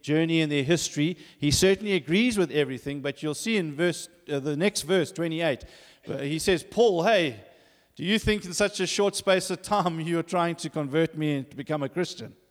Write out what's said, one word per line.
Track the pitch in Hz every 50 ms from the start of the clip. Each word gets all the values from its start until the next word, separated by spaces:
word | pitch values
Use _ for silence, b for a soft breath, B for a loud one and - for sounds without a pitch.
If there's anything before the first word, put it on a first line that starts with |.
journey | - 135 147 156 165 165 165 160
and | 160 151
their | 147 143 135
history. | 131 175 160 - - - 147 147 165 180 B B B B
He | B 139 147
certainly | 139 - - 190 196 190 214 208 196
agrees | 180 127 147 165 202 240 247 226
with | 208 180 147
everything, | 123 151 143 131 131 120 - 143 143 143
but | 131 143 135 -
you'll | - 156 147
see | - - 220 226
in | 208 175 156 143
verse, | 139 175 175 160 - - - - _ _
uh, | - 147 139
the | 131 151 147
next | 147 175 208 208 -
verse, | - 143 190 190 156 127
twenty-eight, | - - 170 170 160 160 170 160 135 - - B B B B B B B B
uh, | - -
he | 135 139 143 156 160
says, | - - 185 160 -
"Paul, | - - 208 233 233 185 170 165
hey, | 214 226 196 170 147 110 104 - b b b b b b b b b b
do | - 147
you | 175 214
think | 220 - 220 214 208 -
in | 180 175
such | - 208 196 - -
a | 185
short | 160 - - 202 202 190
space | - - 196 190 185 185 -
of | 185 165
time | - - 208 202 180 180 165 165
<laughs> |
you're | 156 165 170 170 160
trying | - - 180 170 170 170
to | - - 151
convert | - 160 147 135 131 160 165 160 -
me | 156 156 151 147 139 131
to | - -
become | - 139 - 156 151 139
a | 135
Christian?" | - 170 180 - - - 113 104 - _ _ _